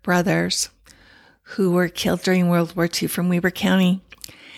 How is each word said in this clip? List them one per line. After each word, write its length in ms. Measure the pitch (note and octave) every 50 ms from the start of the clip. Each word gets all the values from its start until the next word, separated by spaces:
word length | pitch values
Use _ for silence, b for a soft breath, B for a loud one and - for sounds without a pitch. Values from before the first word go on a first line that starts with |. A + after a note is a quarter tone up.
brothers 680 | - F#3+ F3+ F3+ F3 F#3+ D#3+ E3+ F3 F#3 - - - - - _ _ b b b b b b b b b b b b - -
who 160 | - F#3+ F3+
were 180 | F3 F3+ F3+ E3
killed 320 | - - - F#3 F3+ F3+
during 300 | - F#3+ F#3 F#3 F3 F3
World 260 | F3 E3+ E3 D#3+ -
War 100 | F3 E3+
Two 220 | E3+ - - E3 -
from 220 | - F#3+ F3 F3+
Weber 200 | F3+ F3 F#3 F3+
County. 520 | - - G3+ F#3 F#3 F#3+ F#3 F3+ F#3 F#3+ - _ - B B B B B B B B